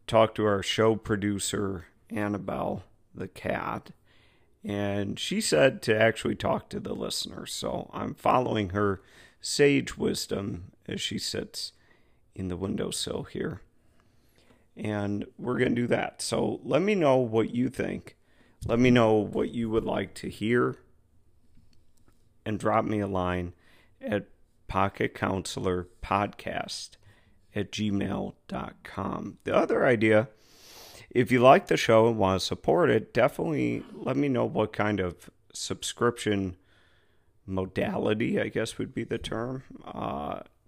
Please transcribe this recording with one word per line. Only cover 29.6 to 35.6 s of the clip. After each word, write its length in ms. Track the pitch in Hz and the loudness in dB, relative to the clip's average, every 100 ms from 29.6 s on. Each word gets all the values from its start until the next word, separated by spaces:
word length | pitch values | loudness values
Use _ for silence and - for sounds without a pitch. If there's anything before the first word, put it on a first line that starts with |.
| - 226 139 | 2 2 4
idea, 440 | 117 110 107 120 - _ - - - - - - | 4 6 6 4 -6 _ -20 -20 -20 -20 -20 -2
if 200 | 117 120 | 0 4
you 80 | 123 | 8
like 260 | 123 170 196 | 10 8 6
the 80 | 160 | 0
show 320 | - 113 113 | 6 6 6
and 100 | 113 | 4
wanna 220 | 95 95 | 2 2
support 500 | - - - 160 151 | 0 -4 2 4 4
it, 240 | 117 - | 2 2
definitely 680 | - 131 - 165 143 120 113 - | 2 2 2 -4 0 -2 -2 -8
let 220 | - - 135 | -10 -4 0
me 140 | 143 | 0
know 160 | 123 117 | 0 0
what 260 | - 107 | 0 -2
kind 300 | - 104 101 | 0 0 0
of 280 | 90 82 - _ _ | -2 -6 -18 _ _
subscription 1040 | - | -12